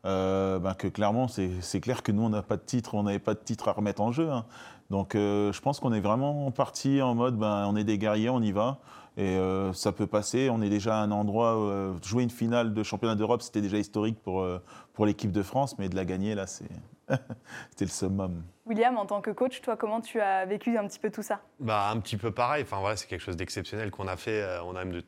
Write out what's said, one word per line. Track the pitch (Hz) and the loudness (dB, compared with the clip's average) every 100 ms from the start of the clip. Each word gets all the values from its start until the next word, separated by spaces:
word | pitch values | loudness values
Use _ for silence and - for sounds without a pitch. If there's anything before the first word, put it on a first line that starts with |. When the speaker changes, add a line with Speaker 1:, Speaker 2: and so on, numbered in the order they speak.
| 98 | 0
Speaker 1:
Euh, | 95 95 95 95 95 | 0 2 2 2 0
ben, | 92 95 | -2 -2
que | 98 | -4
clairement, | 101 104 113 127 | 0 2 2 0
c'est, | 110 92 92 | 0 -2 -2
c'est | 90 - | -4 -4
clair | 123 123 | -2 -2
que | - | 0
nous, | 104 | 2
on | 113 | 2
n'a | 107 | 0
pas | - 104 | 0 -4
de | |
titre, | - 123 113 | 0 -2 0
on | 107 | 0
n'avait | 104 101 | 0 0
pas | - | 0
de | 104 | -2
titre | - 113 107 | -4 -2 0
à | |
remettre | 101 104 98 | 0 0 2
en | 107 | 0
jeu, | 123 165 | 2 0
hein. | 127 113 - - - _ | -2 -6 -16 -20 -20 _
Donc, | 98 95 110 | -2 0 2
euh, | 104 104 104 | 4 4 2
je | 98 | 0
pense | 139 143 | -2 -2
qu'on | 131 | 0
est | 107 | 2
vraiment | 98 117 143 147 139 | 2 2 2 0 -2
parti | 123 127 - 135 139 | 0 -2 0 2 4
en | 131 117 | 4 2
mode, | 127 113 | 2 2
ben, | 107 101 101 | 2 2 2
on | 104 | 2
est | |
des | 107 104 | 2 2
guerriers, | 107 107 113 | 2 2 2
on | 127 | 2
y | 110 | 2
va. | 98 117 139 - - - - | 2 0 -2 -12 -20 -14 -2
Et, | 98 92 | 2 2
euh, | 92 95 98 | 2 2 0
ça | 90 104 | 0 -2
peut | 95 101 | 0 0
passer, | 104 101 131 131 | 2 2 2 2
on | 113 | 2
est | 104 | 2
déjà | 104 107 107 | 2 2 2
à | |
un | 107 | 2
endroit, | 104 104 104 117 110 | 2 2 4 4 4
euh, | 104 98 95 90 | 2 0 -2 -4
jouer | 95 117 | -2 0
une | 120 | 0
finale | - 117 120 117 107 | 0 2 2 2 0
de | |
championnat | 107 101 113 107 | -2 0 0 2
d'Europe, | 107 120 | 2 2
c'était | - 107 | 0 0
déjà | 101 104 | 2 0
historique | 101 107 110 110 | 0 0 0 -2
pour, | - 92 | -4 -2
euh, | 92 90 - - - | -2 -4 -8 -20 -14
pour | - 107 | 2 2
l'équipe | 101 107 | 4 0
de | 98 | 0
France, | 95 131 139 - | 0 0 -2 -2
mais | 98 | -4
de | 90 | -2
la | 90 | -2
gagner, | 92 101 104 | -2 -2 -2
là, | 95 | -6
c'est, | - - - - - - | -10 -14 -14 -18 -20 -2
<laughs> | 135 - 113 - - - | -2 -2 -14 -14 -18 -16
c'était | - 92 | -4 -4
le | |
summum. | - 95 98 95 85 85 _ 226 | -2 -2 0 -2 -6 -10 _ -6
Speaker 2:
William, | 220 233 240 | 2 2 2
en | 196 | -2
tant | 202 | -2
que | 214 | -4
coach, | 202 262 - | -2 -2 -2
toi, | - 214 | -6 -4
comment | 214 226 | -2 -4
tu | 233 226 | -2 0
as | 202 190 185 | 2 2 0
vécu | 202 240 233 | -2 0 0
un | 202 | -2
petit | - | -4
peu | 214 | -6
tout | 208 | -6
ça ? | 202 202 - _ | -4 -6 -6 _
Speaker 3:
Bah, | 120 107 101 | 0 2 2
un | 113 | 0
petit | - 107 | -2 -2
peu | 113 | -2
pareil, | 107 123 151 | 0 0 0
enfin, | 117 101 | -2 -2
voilà, | 98 107 | 0 -2
c'est | - | -6
quelque | 90 | -8
chose | - 90 | -6 -6
d'exceptionnel | 95 - 90 104 107 | -6 -6 -6 -6 -6
qu'on | - 95 | -6 -6
a | 92 | -4
fait, | - 107 | -2 -2
euh, | 98 87 | -2 -4
on | 87 92 | -6 -6
a | 92 | -6
même | |
de | 87 | -6